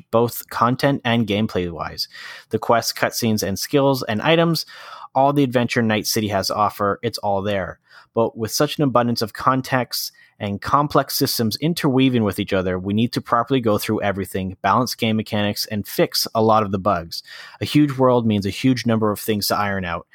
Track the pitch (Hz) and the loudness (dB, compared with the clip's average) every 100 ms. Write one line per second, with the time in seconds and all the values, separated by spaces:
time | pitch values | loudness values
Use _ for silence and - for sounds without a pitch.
0 | - 113 120 - - - 117 127 143 139 | -2 0 2 -2 -8 0 0 2 0 0
1 | 120 117 107 101 110 95 87 78 78 80 | 0 0 2 0 0 -2 -4 -6 -8 -8
2 | - - - - - - - 117 - - | -10 -12 -18 -18 -6 -2 2 2 0 -2
3 | 120 - 117 107 92 95 - 143 135 131 | -2 0 0 0 -2 -4 0 2 4 2
4 | - 107 151 165 170 165 - - - - | -2 -2 2 4 4 0 -4 -14 -20 -18
5 | - 131 139 143 135 123 120 120 110 107 | -4 2 2 4 2 2 0 2 2 0
6 | - 117 107 98 92 - 104 - 101 95 | 0 -2 0 0 0 0 0 0 -2 -2
7 | 117 - 104 98 101 98 90 - _ - | -4 -4 -2 -2 -2 -2 -4 -10 _ -20
8 | - 117 113 - 110 - 151 - 143 120 | -4 0 0 0 -4 0 0 0 2 2
9 | 120 117 110 - - 131 127 131 120 - | 2 0 -4 -2 0 0 0 -2 -2 -6
10 | - - _ - 104 101 - 143 143 151 | -8 -12 _ -8 -6 -4 0 0 2 0
11 | 135 - 135 - 113 - 160 170 151 131 | 0 0 -2 0 -2 0 -2 0 2 4
12 | 131 123 104 95 95 95 92 92 95 104 | 4 4 2 0 0 0 0 -2 -2 0
13 | 120 - - 120 117 135 113 104 - 107 | 0 -2 -2 -2 0 0 2 0 0 -2
14 | 101 98 92 98 92 95 98 107 127 - | -2 -2 -4 -6 -6 -2 2 2 0 -2
15 | 113 110 107 107 104 107 - 107 98 - | -2 0 -2 -2 -2 -2 -6 -6 -4 -2
16 | 165 - - 113 110 110 101 98 98 90 | 0 -2 -2 2 4 4 2 0 0 -2
17 | 82 - - - - - 107 147 147 127 | -4 -12 -14 -18 -20 -8 0 2 2 2
18 | 127 123 113 104 98 - 131 127 120 113 | 4 4 2 0 0 0 2 2 0 2
19 | 107 101 - 104 - 98 101 98 87 85 | 0 -2 -2 -2 -2 -2 -2 -2 -4 -6
20 | - | -8